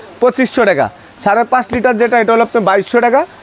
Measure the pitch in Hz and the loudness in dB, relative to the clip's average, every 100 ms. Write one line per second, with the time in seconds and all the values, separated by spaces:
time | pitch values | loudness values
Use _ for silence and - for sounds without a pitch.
0 | - - 247 - 254 - 214 147 110 - | -18 -2 -2 0 -2 0 0 0 -2 -6
1 | - - 208 214 233 254 240 240 247 220 | -20 -6 -2 0 0 -2 -2 -2 0 0
2 | 233 240 214 226 233 233 190 196 185 240 | 0 0 2 0 0 0 0 0 0 0
3 | 240 262 359 - | 2 0 -2 -8